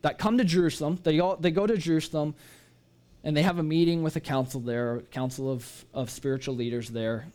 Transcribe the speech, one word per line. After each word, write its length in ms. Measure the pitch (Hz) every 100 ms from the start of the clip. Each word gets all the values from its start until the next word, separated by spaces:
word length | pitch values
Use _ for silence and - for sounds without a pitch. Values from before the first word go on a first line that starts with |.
that 160 | 151 131
come 200 | 214 240
to 60 |
Jerusalem. 560 | 202 170 170 - 151 180
They 160 | 170 156
all, 160 | 180 190
they 140 | 170
go 160 | 165 214
to 100 | 220
Jerusalem, 560 | 160 160 156 160 151 147 - - _ _ _ _ _ -
and 120 | 156 151
they 40 |
have 160 | 180 175
a 40 |
meeting 400 | 156 160 170 170
with 120 | 160 156
a 40 |
council 420 | - 135 131 135
there, 360 | 120 120 120 120
a 40 |
council 500 | - - 131 131 135
of, 340 | 131 113 - -
of 160 | 135 123
spiritual 460 | - 139 135 131 127
leaders 340 | 117 120 113
there 380 | 120 113 113 151